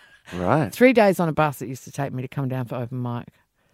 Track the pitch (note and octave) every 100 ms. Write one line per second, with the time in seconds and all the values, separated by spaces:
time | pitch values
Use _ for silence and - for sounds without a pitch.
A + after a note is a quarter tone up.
0 | - _ - F2 F2+ C#3+ A#2+ - B3+ A#3
1 | G3+ F3+ E3 D3+ D3+ C3+ A2 C3 - -
2 | C#3 B2+ B2+ - C3+ C3 A#2+ B2 A#2+ C3
3 | B2 A#2+ - - _ _ _